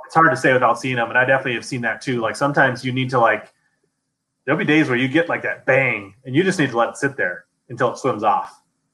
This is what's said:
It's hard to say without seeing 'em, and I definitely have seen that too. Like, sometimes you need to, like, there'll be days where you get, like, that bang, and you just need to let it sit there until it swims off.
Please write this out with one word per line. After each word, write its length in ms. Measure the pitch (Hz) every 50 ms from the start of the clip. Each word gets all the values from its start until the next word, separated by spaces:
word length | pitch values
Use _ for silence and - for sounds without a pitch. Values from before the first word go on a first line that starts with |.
| -
It's 100 | - -
hard 160 | 160 160 156
to 60 | 131
say 160 | - - 139
without 260 | 127 123 123 113 113 -
seeing 200 | - 131 127 120
'em, 100 | 113 110
and 80 | 120
I 80 | 123 127
definitely 300 | 135 135 131 - 131 117
have 100 | 110 110
seen 160 | - 139 120
that 220 | 117 113 107 -
too. 180 | - 135 123 120
Like, 160 | 113 107 104
sometimes 480 | - 143 143 143 165 139 127 123 127 131
you 80 | 127
need 180 | 123 131 127 127
to, 80 | 135 123
like, 320 | 117 110 107 107 - - _ _ _ _ _ _ _ _ _ _ _ _ _ _ _ _ _ _ _
there'll 140 | 127 151 190
be 80 | 190
days 240 | 147 151 156 147 131
where 80 | 123 120
you 100 | 131 131
get, 200 | 135 165 165 139
like, 140 | 120 107
that 220 | - 104 101 - -
bang, 500 | 139 131 139 135 123 113 104 98 95 - _ _
and 120 | 131 127
you 80 | 156 190
just 140 | 190 185 -
need 100 | 185 -
to 60 | 113
let 140 | - 277 285
it 60 | - -
sit 180 | 143 135 -
there 300 | - 95 90 87 - - _ _ _ _ -
until 200 | 123 117 127 113
it 40 | -
swims 260 | - - 127 107 104 110
off. 380 | 104 95 - - - - _ _ _ _ _ _ _